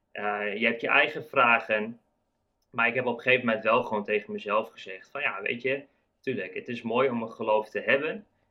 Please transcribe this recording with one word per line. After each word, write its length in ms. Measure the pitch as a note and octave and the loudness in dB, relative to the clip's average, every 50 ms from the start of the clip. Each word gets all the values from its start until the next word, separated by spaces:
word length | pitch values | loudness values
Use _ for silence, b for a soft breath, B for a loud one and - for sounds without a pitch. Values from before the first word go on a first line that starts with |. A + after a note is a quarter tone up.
| _ _ - | _ _ -10
Eh, 440 | G2+ G#2 G#2 G#2 G#2 G#2 G#2 G2 | -6 -4 -2 -2 -2 -2 -4 -2
je 100 | G#2+ A2+ | 0 0
hebt 140 | A#2 A#2 A#2 | 0 0 0
je 80 | - A2+ | 0 2
eigen 360 | A#2+ C#3 D3+ D#3 - D3+ - | 2 2 2 2 -2 -6 -10
vragen. 760 | - - C3+ B2 A#2 A#2 A2+ - - A2 G#2+ G#2+ A#2 A#2 - _ _ _ _ _ _ _ _ _ _ _ _ _ _ | -2 2 4 6 6 6 4 2 2 0 0 0 -2 -8 -12 _ _ _ _ _ _ _ _ _ _ _ _ _ _
Maar 180 | - A#2+ A#2 A#2 | -2 0 0 2
ik 60 | A#2 | 2
heb 120 | C3 A#2+ | 0 0
op 100 | A#2+ A#2+ | -2 -2
een 60 | - - | -2 2
gegeven 240 | B2+ B2+ B2 A#2+ | 2 2 4 4
moment 180 | A#2 A2 G#2 G#2 | 2 0 0 2
wel 180 | A2 A2+ B2 A#2+ | 4 4 4 2
gewoon 220 | - A2 G#2 G2+ | 0 -2 -4 -2
tegen 280 | G#2+ G#2+ G#2 - - G#2 | 0 -2 -2 -2 -4 -8
mezelf 380 | G#2 - G#2 G#2 A2 A2 - | -8 -4 -2 0 0 -2 -2
gezegd: 400 | - - - G2+ F#2+ F#2 - _ | -8 -18 -16 -14 -14 -16 -14 _
van, 100 | - C#3 | -8 -6
"Ja, 220 | C#3+ B2 G2 F#2+ G2+ | -4 -4 -4 -4 -4
weet 200 | - A#2+ A#2+ B2 | -4 -4 -2 -2
je, 220 | C3 C3+ - - b b b b b b _ | -2 -2 -2 -6 b b b b b b _
tuurlijk, 340 | _ C#3 B2 G2+ F#2 F#2 - | _ -6 -4 -4 -6 -6 -8
het 140 | G#2+ - - | -10 -8 -8
is 140 | A#2+ A2+ - | -8 -8 -4
mooi 260 | A2+ A2+ B2+ C3 C3+ | -2 2 2 2 2
om 140 | A#2+ A#2 A2+ | 0 -2 -6
een 80 | A2+ | -6
geloof 400 | - - A2+ A2 G#2+ G#2+ G#2+ - | -8 -6 0 2 2 2 0 -2
te 100 | - G2+ | -6 -4
hebben." 460 | G2 G#2+ C3 C#3 D3+ D#3+ F3 G#3 - _ _ _ _ _ | 0 2 2 2 2 -2 -6 -8 -12 _ _ _ _ _